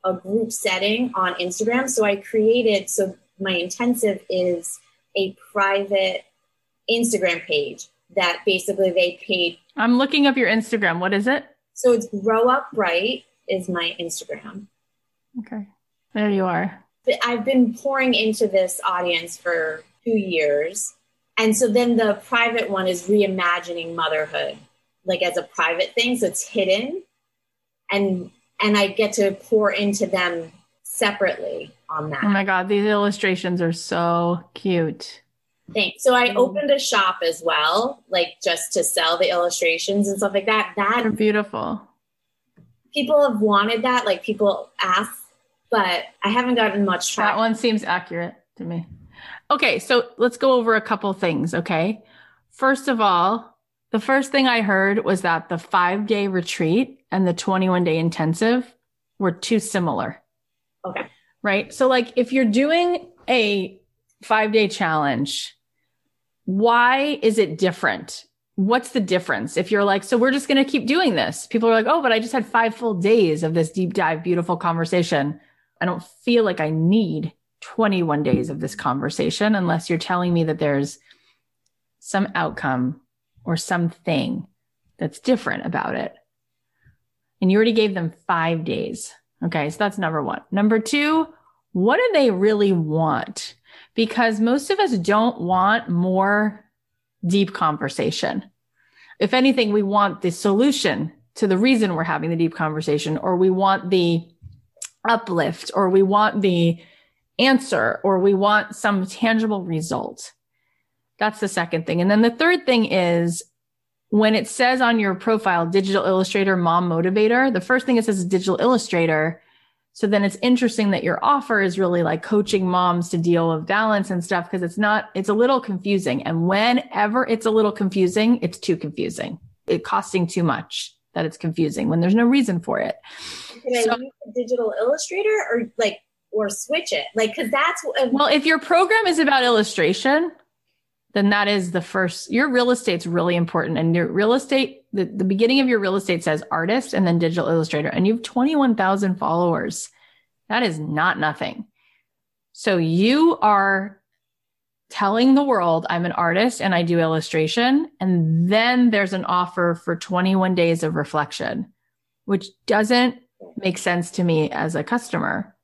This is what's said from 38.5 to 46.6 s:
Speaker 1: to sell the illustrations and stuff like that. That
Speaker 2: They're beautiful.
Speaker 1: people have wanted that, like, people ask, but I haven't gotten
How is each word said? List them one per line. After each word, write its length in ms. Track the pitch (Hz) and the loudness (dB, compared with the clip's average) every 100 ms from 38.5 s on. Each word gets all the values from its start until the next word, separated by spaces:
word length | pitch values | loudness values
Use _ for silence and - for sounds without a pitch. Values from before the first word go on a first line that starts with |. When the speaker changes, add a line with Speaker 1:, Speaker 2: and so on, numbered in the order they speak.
| 165 - | -4 -2
Speaker 1:
to 100 | 190 | -2
sell 320 | 160 - 165 170 | -2 0 0 0
the 140 | 185 | 0
illustrations 800 | 180 175 - 170 165 196 202 202 | 0 -2 0 -2 -2 -2 0 0
and 100 | 196 | -2
stuff 160 | 202 | -2
like 100 | 196 | -2
that. 300 | 202 214 202 - | 0 -2 -2 -4
That 240 | 196 226 | -2 0
Speaker 2:
They're 80 | 226 | -2
beautiful. 720 | 208 214 208 208 110 82 208 - _ _ _ _ _ _ _ _ _ _ | 0 0 0 -4 -6 -6 -8 -12 _ _ _ _ _ _ _ _ _ _
Speaker 1:
people 340 | 294 269 294 285 | -6 2 4 4
have 120 | 214 | 2
wanted 420 | 214 208 208 233 | 2 2 2 0
that, 220 | 254 247 | 0 0
like, 180 | 214 185 | 0 -4
people 480 | - 208 208 - - - | -4 0 0 0 -8 -6
ask, 300 | - 190 214 - - _ _ _ _ | -2 -2 -2 -12 -20 _ _ _ _
but 340 | 233 226 175 - _ | 0 0 -2 -6 _
I 60 | 202 | -2
haven't 280 | 233 247 | 0 0
gotten 280 | 233 | 0